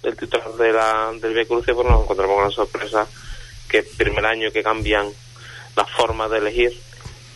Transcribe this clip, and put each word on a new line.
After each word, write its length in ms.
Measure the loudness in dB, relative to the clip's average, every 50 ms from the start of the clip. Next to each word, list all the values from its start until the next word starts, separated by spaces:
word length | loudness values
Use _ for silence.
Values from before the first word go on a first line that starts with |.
| -6
el 140 | -6 -4
titular 360 | -4 -6 -2 -2 -2 -2 -4 -2
de 180 | 2 4 4 4
la, 380 | 4 4 4 2 2 0 -2 -4 -4
del 120 | -4 -2 0
Vía 140 | 0 0
Crucis, 280 | 2 0 0 2 0 0
pues 120 | 2 4 6
nos 140 | 6 6 6
encontramos 340 | 2 0 0 2 2 4
con 80 | 4 4
la 60 | 2
sorpresa 560 | 2 0 -4 -2 -2 -6 -6 -2 0 0 0 -2 -6 -16 -12 -12 -12 -12 -12 -16 -16 -18 -10 0
que 100 | 0 0
el 80 | 0 0 -2
primer 300 | -2 -2 0 0 0 0
año 240 | 0 0 0 -2 -2 -2
que 100 | -2 0
cambian 460 | 0 0 0 0 2 2 2 2 -2 -6 -12 -18 -20 -20 -20 -18 -18 -18 -18 -18 -6 -2
las 140 | -2 -2 0
formas 400 | 2 0 2 2 2 -2 -2 0
de 80 | 0 0
elegir, 400 | 0 0 2 2 2 2 2 -4 -14 -18 -20 -16 -16 -16 -16 -16 -20 -20 -20